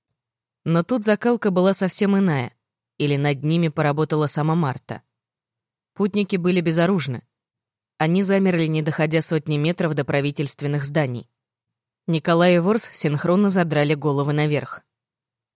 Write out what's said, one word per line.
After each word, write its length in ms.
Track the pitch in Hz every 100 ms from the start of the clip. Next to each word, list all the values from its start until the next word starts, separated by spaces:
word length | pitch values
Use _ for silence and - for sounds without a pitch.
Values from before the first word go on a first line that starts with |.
| _ _ _ _ _ _
Но 160 | 156 165
тут 240 | 170 247
закалка 460 | 208 208 240 240 208
была 240 | 180 185
совсем 420 | 196 185 - 202 196
иная, 340 | 190 143 120 _ _ _ _ -
или 200 | 147 143
над 260 | 147 139
ними 240 | 147 165 165
поработала 580 | 156 151 147 156 156
сама 300 | 147 156 151
Марта. 480 | 165 147 127 - 110 _ _ _ _ _ _ _ _ _
Путники 440 | - 202 208 202 190
были 220 | 175 185
безоружны. 600 | 165 160 170 196 135 117 - _ _ _ _ _ _ _
Они 240 | 160 180
замерли, 420 | 190 196 190 175
не 160 | 160 156
доходя 400 | 156 151 151 160
сотни 360 | - 160 151 147
метров 360 | 151 180 170
до 120 | 147
правительственных 800 | 139 143 143 143 147 - 143 143
зданий. 440 | 139 151 135 120 - _ _ _ _ _ _ _ -
Николай 460 | 165 180 170 180
и 20 | 175
Ворс 320 | 175 226 -
синхронно 600 | - 156 147 165 185 208
задрали 420 | 185 170 147 147
головы 400 | 151 151 139 143
наверх. 500 | 147 151 143 - - _ _ _ _ _ _ _